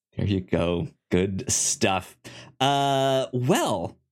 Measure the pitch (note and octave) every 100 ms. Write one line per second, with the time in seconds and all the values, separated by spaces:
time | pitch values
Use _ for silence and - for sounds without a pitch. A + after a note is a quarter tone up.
0 | _ - F2+ G2 F2+ E2+ E2+ F2 D#2+ -
1 | _ - - F#2+ - - - - G2+ F#2
2 | - - - - - - C3+ C#3 C#3 C3+
3 | C3+ C3+ C3 B2+ B2 A3+ C#4+ G2+ E2 -
4 | _